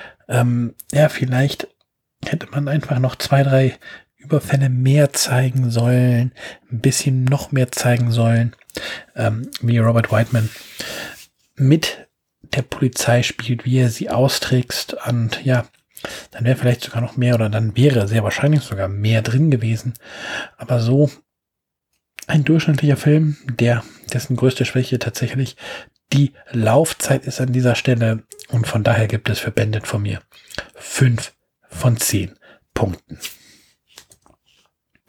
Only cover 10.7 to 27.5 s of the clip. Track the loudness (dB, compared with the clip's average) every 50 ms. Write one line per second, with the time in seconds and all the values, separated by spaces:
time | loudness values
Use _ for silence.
10.7 | -16 -14 -12 -12 -12 -12 -12 -12 -14 -18 -20 -20 _ _ _ _ _ 0 2 4
11.7 | 4 2 2 -2 -8 -10 -16 _ _ _ _ _ _ _ -12 -6 -6 -6 -6 -6
12.7 | -4 -2 -2 -2 -2 -2 0 2 2 2 0 -2 -6 -6 -6 -4 -4 -4 -2 0
13.7 | 2 2 2 2 0 -2 -6 -4 0 2 2 2 0 -2 -2 0 0 0 0 -2
14.7 | -6 -8 -8 -8 -10 -8 -4 -2 0 0 0 -2 -4 -4 -2 0 0 0 -2 -4
15.7 | _ _ _ _ _ -16 -14 -14 -14 -16 -18 -18 -10 -2 0 0 0 2 2 0
16.7 | 0 0 -4 -6 -4 -4 -4 -4 -2 0 2 2 2 2 2 0 0 0 -2 0
17.7 | 2 4 4 4 4 4 2 2 0 0 0 -2 -2 0 2 2 2 2 0 -2
18.7 | -6 -6 -4 -4 -4 -2 0 2 2 2 2 0 2 2 2 2 2 2 0 -2
19.7 | -2 -2 -4 -6 -10 -10 -14 -20 -18 -14 -12 -10 -10 -10 -10 -12 -14 -14 -6 -4
20.7 | -2 0 2 2 4 4 2 2 0 -6 _ _ _ _ _ _ _ _ _ _
21.7 | _ _ _ _ _ _ _ _ _ -14 -4 0 0 2 2 4 2 2 2 2
22.7 | 2 2 2 2 2 2 2 4 4 4 4 2 -2 -4 -8 -8 -4 0 2 2
23.7 | 2 0 -2 -8 -14 -20 -10 -8 -6 -6 -4 -4 -2 0 2 0 2 0 -2 -2
24.7 | -2 -2 -2 0 -2 -4 -4 -6 -4 -4 -4 -4 -2 -2 -4 -4 -6 -12 -16 -16
25.7 | -16 -16 -18 -20 _ _ _ _ 2 2 2 2 0 -6 -14 -6 -2 0 2 4
26.7 | 4 4 4 2 -2 -4 -2 -2 -2 -2 -2 -4 -6 -4 -2 0